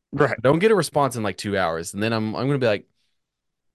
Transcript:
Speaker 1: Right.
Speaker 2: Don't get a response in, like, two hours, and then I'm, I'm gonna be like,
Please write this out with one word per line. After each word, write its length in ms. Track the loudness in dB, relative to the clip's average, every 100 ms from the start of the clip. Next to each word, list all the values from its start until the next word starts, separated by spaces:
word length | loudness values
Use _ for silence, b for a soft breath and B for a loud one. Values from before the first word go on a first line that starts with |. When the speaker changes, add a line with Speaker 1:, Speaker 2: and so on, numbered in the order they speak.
| _
Speaker 1:
Right. 280 | 0 0 2
Speaker 2:
Don't 180 | 2 4
get 120 | 4
a 40 | 2
response 400 | 2 0 0 -2
in, 80 |
like, 140 | -4 -4
two 200 | -2 0
hours, 360 | 0 -2 -6
and 100 | -4
then 100 | -2
I'm, 220 | -2 -2 -2
I'm 100 | -2
gonna 120 | 0
be 80 | 0
like, 200 | 0 -6 _ _ _ _ _ _ _ _